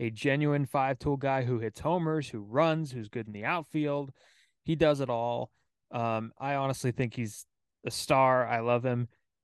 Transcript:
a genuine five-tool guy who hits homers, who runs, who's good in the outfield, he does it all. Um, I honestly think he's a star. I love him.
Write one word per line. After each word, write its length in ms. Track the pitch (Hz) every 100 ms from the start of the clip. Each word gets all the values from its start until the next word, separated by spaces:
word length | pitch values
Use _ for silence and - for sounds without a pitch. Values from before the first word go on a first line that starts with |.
a 80 | 117
genuine 560 | 110 143 139 147 143 139
five-tool 500 | 147 151 135 151 139
guy 280 | 135 135 123
who 140 | 123
hits 200 | 110 -
homers, 480 | 151 175 160 156 139
who 120 | 110
runs, 500 | 104 123 160 160 151
who's 160 | 123 107
good 200 | 120 110
in 60 |
the 120 | 104 113
outfield, 640 | 175 151 156 147 143 139 - _ _ _ _ -
he 100 | 160
does 240 | 156 143
it 100 | 131
all. 420 | 117 120 120 120 _ _ _ _
Um, 420 | 123 117 113 113 -
I 180 | 135 139
honestly 360 | 135 131 131
think 220 | 117 123
he's 320 | 117 110 - - _ _ _ 123
a 60 |
star. 540 | - - 139 131 127 117
I 120 | 120
love 240 | 117 120
him. 240 | 127 123 120 _ _ _